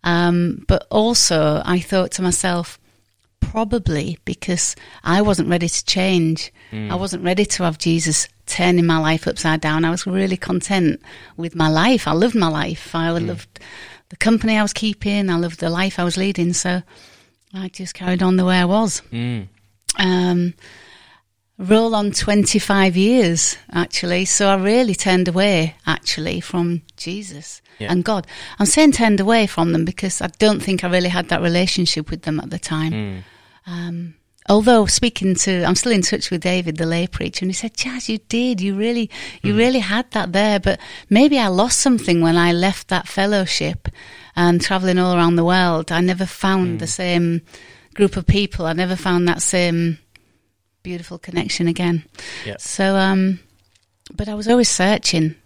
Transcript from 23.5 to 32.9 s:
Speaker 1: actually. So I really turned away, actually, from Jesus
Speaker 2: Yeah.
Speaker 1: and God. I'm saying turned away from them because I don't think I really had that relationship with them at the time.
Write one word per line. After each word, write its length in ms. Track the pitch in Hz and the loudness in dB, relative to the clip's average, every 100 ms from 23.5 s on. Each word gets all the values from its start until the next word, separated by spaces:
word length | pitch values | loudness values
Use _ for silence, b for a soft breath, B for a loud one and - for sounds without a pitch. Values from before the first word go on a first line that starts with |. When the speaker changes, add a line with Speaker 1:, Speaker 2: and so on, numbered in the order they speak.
| - - | -4 -6
Speaker 1:
actually. 540 | 175 175 - 175 175 190 | -4 -4 -4 -2 -2 0
So 240 | - 202 | 0 2
I 60 | 196 | 2
really 400 | 190 233 247 180 | 2 2 2 0
turned 320 | 202 185 180 | 0 2 2
away, 480 | 175 202 180 160 - - | 0 2 2 -2 -4 -6
actually, 540 | 156 - - 156 175 | -4 -4 -6 -6 -6
from 420 | - 180 170 170 - - | -6 -4 -2 -4 -8 -16
Jesus 640 | - 190 196 147 - - b b | -12 -12 -12 -18 -18 -20 b b
Speaker 2:
Yeah. 120 | - | -4
Speaker 1:
and 120 | 175 | -2
God. 220 | 175 208 - B B B | 0 -4 -6 B B B
I'm 60 | 208 | 2
saying 280 | - 311 | 6 6
turned 260 | 233 226 202 | 6 2 2
away 260 | 196 226 202 | 4 2 2
from 260 | - 170 | 0 0
them 100 | 165 165 | 0 -2
because 360 | - 190 - | -4 -6 -4
I 80 | 170 _ | -6 _
don't 220 | 214 208 | 2 2
think 200 | 196 185 | -2 -2
I 40 | 180 | 0
really 220 | 180 180 | 0 0
had 180 | 180 175 | -2 -2
that 120 | 180 | -2
relationship 680 | 170 175 185 - 165 - 156 | 0 0 0 0 0 -2 -6
with 120 | 160 | -8
them 160 | - 151 | -4 -6
at 100 | - | -6
the 80 | 170 | -10
time. 340 | - 156 160 | -6 -4 -2